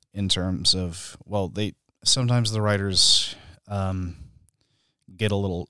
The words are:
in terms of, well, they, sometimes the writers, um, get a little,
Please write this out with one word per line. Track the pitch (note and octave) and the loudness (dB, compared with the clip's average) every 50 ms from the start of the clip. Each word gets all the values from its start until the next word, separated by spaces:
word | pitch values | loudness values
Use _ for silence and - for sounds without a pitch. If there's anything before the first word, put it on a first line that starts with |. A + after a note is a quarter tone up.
| _ _ - | _ _ -6
in | G2+ G2+ F#2+ | -4 -2 0
terms | - F#2+ F2+ F#2 F#2 - F2+ - F2+ | 0 0 0 0 -2 0 2 2 2
of, | F#2 F2+ F2 E2 - - - - - - | 2 0 -4 -6 -8 -12 -14 -16 -18 -10
well, | - G2+ G#2 F#2+ F2 | -4 -2 -2 -2 -2
they, | - G2+ G#2+ G2+ - _ _ _ _ _ - | -2 -4 -4 -4 -6 _ _ _ _ _ 0
sometimes | - - C3 B2 A#2+ B2 A#2+ A#2 A2 | 2 2 4 4 2 2 2 2 0
the | A2 A2 | 0 0
writers, | G#2+ G#2 G#2 G2 G2 G2+ F#2 F2+ - - - - - - - - - - - - _ - | 2 2 2 2 0 0 2 4 4 6 4 4 2 0 -6 -12 -18 -20 -20 -20 _ -6
um, | G2+ G2 F#2+ F#2+ F#2+ F#2 F2+ F2 E2+ - - - - - _ _ _ _ _ _ _ _ _ _ _ _ _ - F#2+ F2+ | -4 -2 -2 -2 -2 -2 -4 -6 -8 -10 -16 -20 -20 -20 _ _ _ _ _ _ _ _ _ _ _ _ _ -18 -6 -2
get | A2 G#2 | 0 0
a | G2+ | 0
little, | G2+ G2+ G2 F2 F2 E2+ - | 0 0 -2 -2 -4 -6 -8